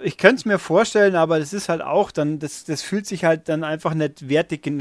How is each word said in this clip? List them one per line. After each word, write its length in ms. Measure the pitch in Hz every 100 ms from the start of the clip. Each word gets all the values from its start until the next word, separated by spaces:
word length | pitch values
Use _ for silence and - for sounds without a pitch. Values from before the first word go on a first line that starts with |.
ich 160 | 180 -
könnte 180 | 190 262
es 80 |
mir 140 | 220 196
vorstellen, 560 | - 170 226 214 202
aber 240 | 180 160 160
das 160 | 147
ist 160 | 202 -
halt 100 | 165
auch 300 | 131 170 196
dann, 280 | - 147 151
das, 260 | 147 -
das 180 | - 147
fühlt 240 | - 196 208
sich 180 | 180
halt 240 | 165 160 -
dann 160 | 156
einfach 300 | 156 156 160
nicht 340 | 156 151 - 135
wertig. 340 | 147 170 147 143 147